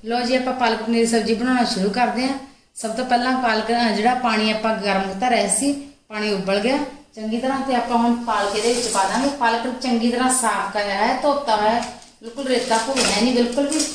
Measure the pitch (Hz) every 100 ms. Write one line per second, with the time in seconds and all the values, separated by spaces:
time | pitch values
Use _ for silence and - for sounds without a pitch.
0 | 214 240 240 254 254 254 233 220 226 233
1 | 226 226 226 220 247 254 226 190 196 247
2 | 240 220 262 277 - - _ - 214 226
3 | 247 240 247 254 240 214 214 233 233 202
4 | 220 247 240 214 214 214 220 208 202 190
5 | 190 185 247 226 202 - 277 285 - -
6 | _ 208 214 190 180 202 226 285 285 -
7 | - - 220 233 262 269 254 247 240 233
8 | 233 233 233 214 196 214 226 247 214 196
9 | 190 226 277 - 233 233 247 240 254 233
10 | 240 247 254 254 226 196 - 214 202 196
11 | 226 254 294 285 - 214 214 240 - -
12 | - _ 226 247 262 240 - 226 269 262
13 | 196 196 240 240 233 277 285 302 -